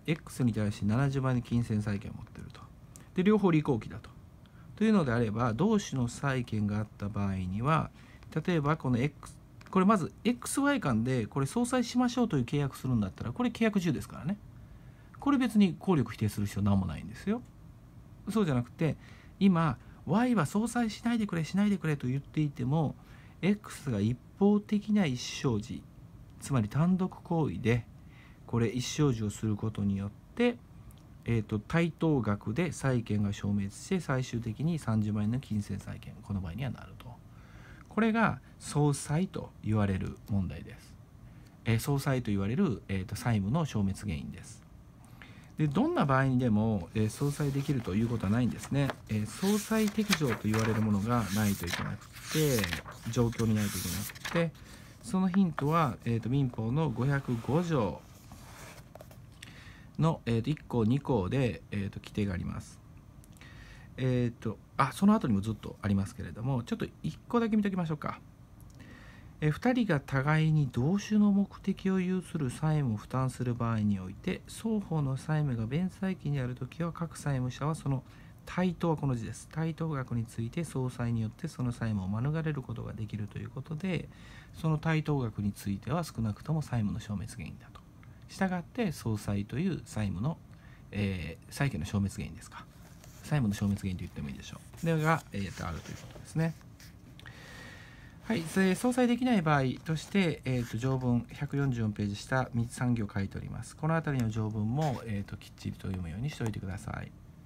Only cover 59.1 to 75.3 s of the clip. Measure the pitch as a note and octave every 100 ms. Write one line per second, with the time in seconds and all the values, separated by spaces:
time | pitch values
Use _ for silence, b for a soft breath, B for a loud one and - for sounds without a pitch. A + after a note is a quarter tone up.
59.1 | - - - B B B B B - D#3
60.1 | D3+ - A#2 A2+ D3+ - B2 G#2+ C#3 -
61.1 | A#2+ F2+ C3 B2 D#2+ - G#2 G2 - -
62.1 | - G2+ F#2 F#2+ - - - - - -
63.1 | - - - B B B B B - B2+
64.1 | B2 A#2+ A#2+ A2 - - - C#3 - G3
65.1 | G#3+ D#3 G2 G#2+ G#2+ - - G2+ G2 F#2+
66.1 | - E2+ D2+ B2+ B2+ - A3+ - - D#3
67.1 | - - A#3+ A3+ G#3+ G3+ F#3 D#3+ D3+ C3+
68.1 | - - - - - - - B B B
69.1 | B B B D3+ D3 B3 B3+ G#3 D3 -
70.1 | C#3 C#3 D#3 D#3 D#3 C3+ - C#3 G3+ -
71.1 | G#3+ G#3 G3 G3 - - F#3+ F#3+ F#3+ F3+
72.1 | F#3 E3+ E3 C3 - D#3 D3+ C3+ G#2+ -
73.1 | C3 C3 - B2 A#2+ A#2 A2+ G#2 G2 F#2
74.1 | G2+ - - - - A3+ A3 G3 D#3+ C#3
75.1 | C3 -